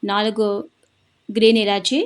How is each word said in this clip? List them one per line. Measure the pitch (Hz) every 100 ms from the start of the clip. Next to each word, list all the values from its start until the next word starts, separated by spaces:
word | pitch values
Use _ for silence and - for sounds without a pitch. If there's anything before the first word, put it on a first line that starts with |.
నాలుగు | 202 202 214 220 214 202 - _ _ _ _ _ _
గ్రీన్ | 202 220 226
ఇలాచి | 202 202 190 269